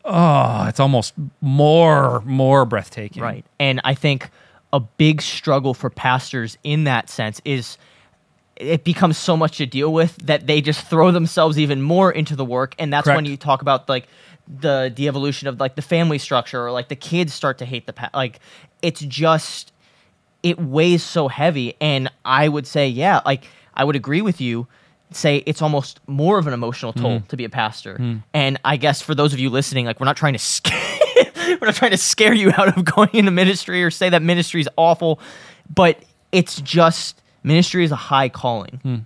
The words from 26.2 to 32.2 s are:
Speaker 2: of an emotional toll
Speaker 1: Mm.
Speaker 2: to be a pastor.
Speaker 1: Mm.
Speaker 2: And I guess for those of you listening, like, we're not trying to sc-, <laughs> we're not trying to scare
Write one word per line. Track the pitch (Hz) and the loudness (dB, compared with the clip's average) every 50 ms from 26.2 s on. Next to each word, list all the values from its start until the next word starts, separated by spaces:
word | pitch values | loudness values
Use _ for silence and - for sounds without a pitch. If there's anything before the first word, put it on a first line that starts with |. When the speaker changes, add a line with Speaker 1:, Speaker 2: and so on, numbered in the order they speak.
| 147 175 208 202 | 2 2 2 2
Speaker 2:
of | 165 | 0
an | 147 127 | -2 -4
emotional | 120 120 117 120 - - 113 | -4 -6 -8 -8 -8 -10 -8
toll | 110 120 120 120 120 117 | -6 -4 -2 -2 -2 -4
Speaker 1:
Mm. | 101 _ | -6 _
Speaker 2:
to | - | -10
be | 120 120 | -10 -10
a | 113 | -8
pastor. | - 120 110 107 110 - - 98 98 - | -4 -4 -4 -4 -6 -10 -16 -14 -8 -6
Speaker 1:
Mm. | 123 120 117 110 110 _ | -6 -6 -6 -8 -10 _
Speaker 2:
And | - 151 139 135 135 - - | -2 -2 0 0 -2 -2 0
I | 131 151 | 0 0
guess | 131 135 151 139 - | 2 2 0 0 0
for | - - 156 | -4 -4 0
those | 135 147 147 | 0 0 0
of | 139 127 | 0 0
you | 131 135 | -2 -2
listening, | 113 135 143 - 139 131 120 | 0 -2 -2 -2 -4 -4 -4
like, | 117 113 - | -4 -6 -2
we're | 131 | -2
not | 135 151 | -2 0
trying | - 156 147 131 | 0 0 -2 0
to | 110 | -2
sc-, | - - - - - - | -4 -6 -6 -4 -4 -4
<laughs> | - - - - - - - 523 - 480 523 - - 339 339 349 359 - | -4 -4 -6 -8 0 0 0 4 4 2 2 2 -2 -6 -2 -2 -2 0
we're | - | 0
not | 220 202 | -2 0
trying | - 254 233 | 2 2 2
to | 190 - | 2 0
scare | - - - - | 0 -2 2 4